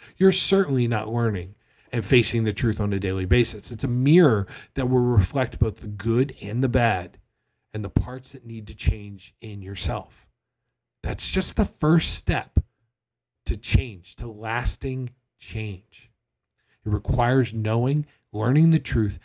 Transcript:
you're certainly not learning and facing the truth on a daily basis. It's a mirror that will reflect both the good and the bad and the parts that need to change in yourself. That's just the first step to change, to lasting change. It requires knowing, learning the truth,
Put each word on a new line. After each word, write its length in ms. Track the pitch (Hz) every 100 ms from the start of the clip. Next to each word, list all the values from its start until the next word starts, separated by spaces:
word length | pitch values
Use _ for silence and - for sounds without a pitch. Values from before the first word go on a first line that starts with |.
| - _
you're 160 | 190
certainly 560 | - - 196 180 131 117
not 240 | 113 107
learning 420 | 120 117 98 90 - _ _ _
and 120 | 123
facing 400 | 101 127 110 117
the 80 | 110
truth 280 | 104 117 104
on 120 | 101
a 60 | 98
daily 260 | 95 95
basis. 460 | 92 120 113 110 -
It's 140 | 113
a 40 | 131
mirror 580 | 123 135 175 156 107 98 - -
that 140 | - 127
will 120 | 127
reflect 580 | 123 120 - 139 127 -
both 220 | 113 -
the 80 | 107
good 460 | 104 110 117 135 -
and 200 | 101 117
the 60 | 131
bad 500 | 123 117 92 90 - _ _ _ _ _
and 120 | 107
the 60 | 107
parts 420 | - 120 127 -
that 120 | 135
need 220 | 117 113 107
to 80 |
change 600 | 107 - 107 101 98 - _
in 220 | 110 101
yourself. 640 | 95 98 - 113 - _ _ _ _ _ _ _ _ _
That's 280 | - - -
just 260 | 190 190 -
the 80 |
first 500 | - - 156 165 -
step 440 | - - 151 - - - _ _ _ _ _ _ _ -
to 100 | 104
change, 600 | - - 131 95 - -
to 100 | 120
lasting 840 | 104 110 117 123 - 139 131 123 - _ _
change. 720 | - 110 107 95 _ - _ _ _ _ _ _ _ _
It 60 | 107
requires 640 | 101 - 123 120 131 110
knowing, 520 | 110 110 113 127 147 147 _ _
learning 380 | 104 110 147 165
the 80 | 160
truth, 400 | - 117 104 -